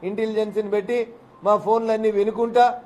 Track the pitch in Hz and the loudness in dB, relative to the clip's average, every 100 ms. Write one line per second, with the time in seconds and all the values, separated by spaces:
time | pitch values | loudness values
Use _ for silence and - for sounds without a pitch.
0 | 180 208 220 214 214 208 208 208 196 240 | -6 -4 -2 -2 -2 -2 -2 -2 -2 -4
1 | 233 - - - 185 208 202 220 226 220 | -4 -10 -20 -6 0 2 2 0 2 0
2 | 220 202 202 208 233 233 240 240 | 0 0 0 0 0 4 4 2